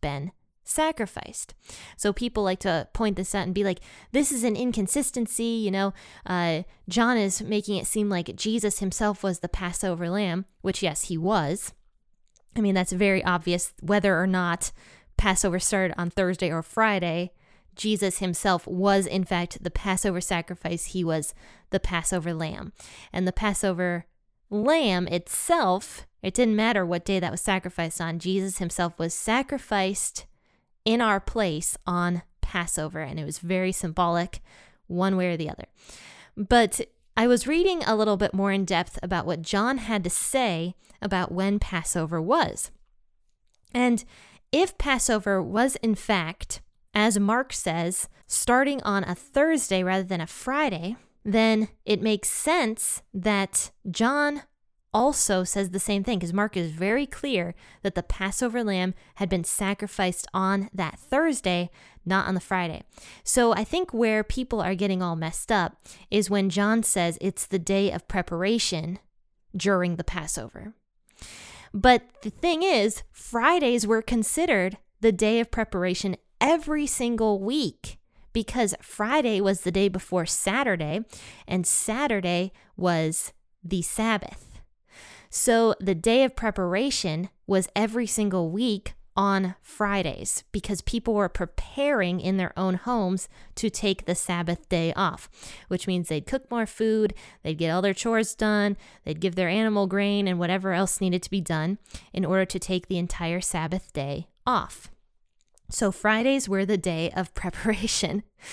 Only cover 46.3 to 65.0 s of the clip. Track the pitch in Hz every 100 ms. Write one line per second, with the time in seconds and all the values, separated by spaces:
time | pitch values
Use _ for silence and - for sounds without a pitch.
46.3 | 175 - - - _ _ 208 214 202 202
47.3 | 233 262 - 180 165 170 185 - - -
48.3 | - - 247 269 269 - 196 180 175 -
49.3 | 277 311 311 - 185 185 190 185 180 165
50.3 | - - 285 294 170 175 240 _ _ 208
51.3 | 220 220 220 220 - - 214 220 208 -
52.3 | - - 339 220 233 - - - 190 196
53.3 | 202 196 - - _ 196 - 226 285 294
54.3 | 294 - _ _ _ _ 214 269 285 -
55.3 | 190 180 208 190 185 - 202 196 214 175
56.3 | 190 208 185 170 160 190 240 277 - 285
57.3 | 214 175 - - - 196 - - - 190
58.3 | - 247 240 220 185 185 185 - - 190
59.3 | 180 170 - 196 202 208 - 185 175 -
60.3 | 185 190 196 202 185 165 - - 269 330
61.3 | 269 185 175 175 - - - 175 190 -
62.3 | 185 - 185 170 - - - - - -
63.3 | 254 233 208 214 349 359 226 226 214 214
64.3 | 254 254 226 180 185 202 185